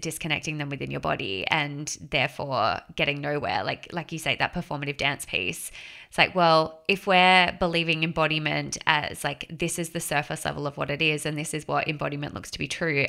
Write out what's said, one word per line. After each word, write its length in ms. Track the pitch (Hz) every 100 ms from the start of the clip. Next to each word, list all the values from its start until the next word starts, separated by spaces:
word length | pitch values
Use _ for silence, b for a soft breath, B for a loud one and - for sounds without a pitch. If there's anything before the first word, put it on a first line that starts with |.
disconnecting 560 | 165 - 160 147 160 151
them 120 | 143
within 200 | 135 135
your 100 | 139
body 460 | 156 151 95 95 -
and 480 | 160 147 143 151 - 156
therefore 720 | 143 135 - 143 123 107 - - 165
getting 240 | 147 143
nowhere. 420 | 143 147 101 101
Like, 260 | 117 - -
like 180 | 175 156
you 80 | 165
say, 180 | 143 120
that 180 | 139
performative 420 | 180 - 147 143 139
dance 300 | 139 135 -
piece. 440 | 87 92 - - B B B B
It's 60 | -
like, 160 | -
well, 500 | 185 165 160 160 - -
if 180 | 190 202
we're 500 | 180 185 185 175 180
believing 460 | 180 170 165 160
embodiment 720 | 160 165 156 156 151 147 143 - -
as, 380 | 151 - -
like, 220 | 143 143 -
this 300 | 160 170 175
is 100 | 165
the 100 | 170
surface 460 | - 147 147 156
level 220 | 151 147 143
of 100 | 143
what 140 | 139
it 100 | 143
is, 240 | 160 151
and 140 | 151 151
this 160 | 156
is 120 | 156 -
what 220 | 143 -
embodiment 460 | 147 147 143 147
looks 160 | 98 -
to 80 | -
be 100 | 143
true, 380 | - 165 139